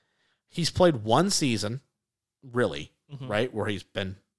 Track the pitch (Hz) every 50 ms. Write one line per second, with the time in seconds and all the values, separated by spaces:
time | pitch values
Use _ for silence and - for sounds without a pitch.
0 | _ _ _ _ _ _ _ _ _ _ - 175 165 - - - 180 175 151 110
1 | 104 110 113 147 180 202 - - 156 127 113 98 104 104 120 135 _ _ _ _
2 | _ _ _ _ _ _ _ _ - 127 117 123 117 92 73 73 - - _ _
3 | _ - 143 123 135 123 104 107 127 123 - 107 95 107 104 87 - _ - 104
4 | 98 95 98 - _ _ _